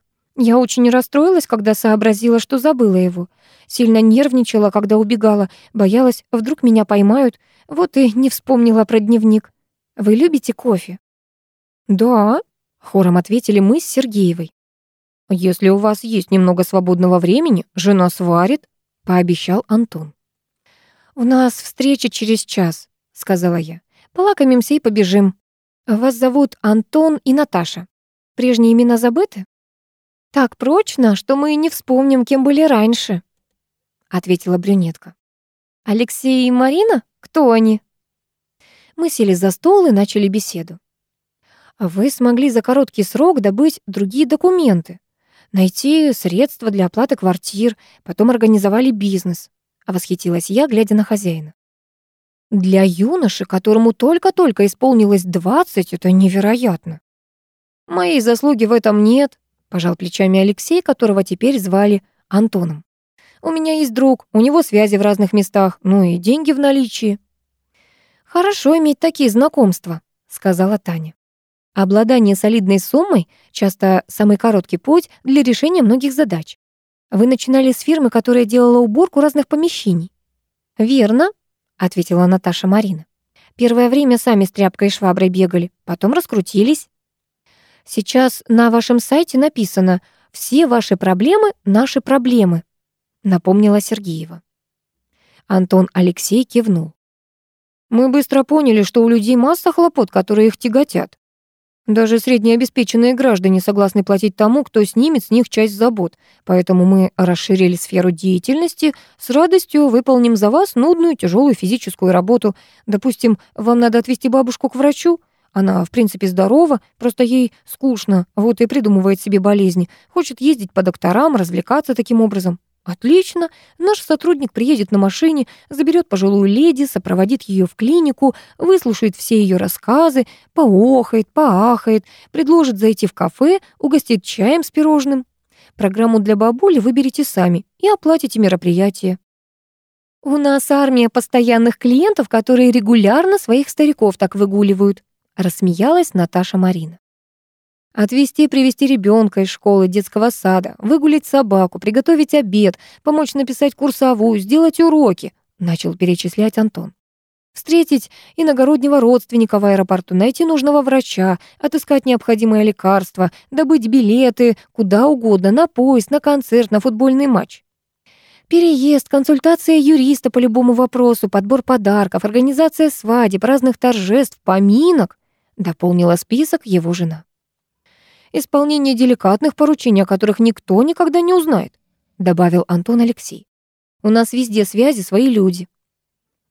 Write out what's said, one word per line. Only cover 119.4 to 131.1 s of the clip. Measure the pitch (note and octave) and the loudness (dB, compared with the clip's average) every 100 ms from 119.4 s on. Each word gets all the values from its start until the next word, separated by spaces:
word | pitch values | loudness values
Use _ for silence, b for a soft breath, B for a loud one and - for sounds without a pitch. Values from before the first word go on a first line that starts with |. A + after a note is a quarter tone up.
болезни. | G3 G#3 F#3+ F3+ F3 b b | 2 2 0 0 -4 b b
Хочет | F4 D#4+ B3 | -6 -6 -4
ездить | C4+ C4 F#3+ | -2 -2 -4
по | - | -4
докторам, | F#3 - F3+ G3 D#4 | -2 -2 -2 0 0
развлекаться | B3 E3+ F3+ - C#4+ D4+ B3 | 0 -2 -6 -4 -4 -2 -6
таким | A3 A#3 | -2 0
образом. | A3 G3 F3+ F3 _ _ | 0 -2 -4 -6 _ _
Отлично. | - F3 A#3+ F4 F#4+ F4 E4 b b b | -14 -8 0 2 0 -6 -8 b b b
Наш | F4+ G#4 | -4 -4
сотрудник | - D#4 E4 D4+ C4 | -4 -4 -2 -4 -6
приедет | - B3 C4+ G3+ | -4 -2 -2 0
на | G3+ | 0
машине, | G3 - D#4+ D4+ B3 b b | -2 0 -2 -2 -4 b b
заберет | C#4 D4+ E4+ - | -4 0 0 -2
пожилую | G3 G3 G3+ G3 | -2 0 2 2
леди, | G#3+ E4 C4+ C#4 | 2 2 2 -2
сопроводит | - - F3+ G3 C4+ | -4 -4 -2 0 -2
ее | - F#3+ F#3 | -4 -2 -2
в | |
клинику, | - A3+ E4+ D4+ - C4+ B B B | -2 0 0 0 0 -2 B B B
выслушает | E4+ F#4+ B3 G#3 A3 - | 0 2 0 -2 -2 -4
все | - A3 | -2 0
ее | G3+ F#3 | 2 0
рассказы, | G3 - - C4+ E4 C4 A#3 b b | -2 -6 -2 2 2 0 -4 b b
поохает, | - C4+ F#3+ A#3 C4 - | 0 4 4 4 2 2